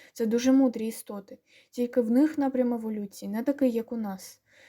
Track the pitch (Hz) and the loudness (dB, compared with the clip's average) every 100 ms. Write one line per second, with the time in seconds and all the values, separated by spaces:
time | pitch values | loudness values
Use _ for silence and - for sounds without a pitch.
0 | - - 226 233 254 262 269 226 220 226 | -16 -6 -2 2 4 6 4 0 -6 -8
1 | - 208 196 - _ _ _ - 240 247 | -12 -14 -14 -20 _ _ _ -6 -2 0
2 | 220 240 302 302 277 262 247 240 220 214 | 2 4 4 2 -2 0 0 -2 -6 -8
3 | 202 - 202 214 254 277 262 226 226 233 | -8 -12 -10 -4 -2 2 2 0 -4 -6
4 | 214 190 - - _ _ | -8 -10 -14 -20 _ _